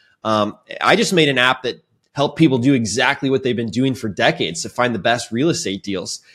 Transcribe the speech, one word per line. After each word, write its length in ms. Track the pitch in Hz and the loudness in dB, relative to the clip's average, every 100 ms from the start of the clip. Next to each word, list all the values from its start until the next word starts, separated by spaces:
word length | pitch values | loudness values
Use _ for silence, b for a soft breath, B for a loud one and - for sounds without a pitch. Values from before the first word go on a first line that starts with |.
| b b | b b
Um, 360 | 110 107 104 - - - | -2 0 0 -4 -14 -2
I 160 | 120 185 | 2 2
just 160 | 214 | 4
made 160 | 180 151 | 2 2
an 100 | 127 | 4
app 240 | 127 131 | 2 2
that 200 | 123 - _ _ _ | -4 -8 _ _ _
helped 260 | - 143 - | -4 -2 4
people 200 | 165 131 | 4 4
do 160 | 127 | 2
exactly 560 | 135 110 113 127 139 135 | 2 0 0 0 0 0
what 120 | 131 | 0
they've 140 | 131 117 | 0 -4
been 140 | 117 | -4
doing 240 | 117 135 | -2 -2
for 140 | 127 110 | -2 -6
decades 540 | 92 120 165 90 85 | 0 0 2 -4 -6
to 60 | 107 | -8
find 260 | - 123 | -2 -2
the 60 | 110 | 0
best 320 | 117 120 - | 0 -2 -2
real 180 | 113 160 | -2 -2
estate 320 | - 98 98 | -2 -4 -6
deals. 380 | - 92 - - b | -6 -8 -8 -12 b